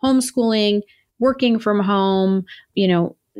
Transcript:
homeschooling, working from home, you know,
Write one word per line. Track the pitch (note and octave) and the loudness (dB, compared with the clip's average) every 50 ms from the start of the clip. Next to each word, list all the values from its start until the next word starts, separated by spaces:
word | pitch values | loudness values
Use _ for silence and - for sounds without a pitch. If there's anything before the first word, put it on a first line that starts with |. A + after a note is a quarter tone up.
| - | -2
homeschooling, | C4+ C4 C4 B3 - - C4 A#3 A3+ A3 A3 G#3 G#3 G#3 G#3 G3+ - _ _ _ _ _ - | 0 0 0 0 -2 -2 -2 0 0 0 0 0 0 0 -2 -4 -6 _ _ _ _ _ -2
working | A#3 C4 C4 C4 B3 A#3 A3+ A3 | -2 -2 0 0 0 0 0 0
from | A3+ A3 G#3 G3+ | 0 -2 0 0
home, | G3 F#3+ G3+ G3 G3 G3 F#3+ F#3+ F#3+ F#3+ F#3+ F#3+ F#3 - - - - _ _ | 0 0 0 0 0 0 0 0 0 0 0 -2 -4 -6 -12 -20 -20 _ _
you | - G3 F#3 | -2 0 2
know, | F3+ F3 E3+ - - _ _ _ _ - | 2 2 0 -2 -6 _ _ _ _ -8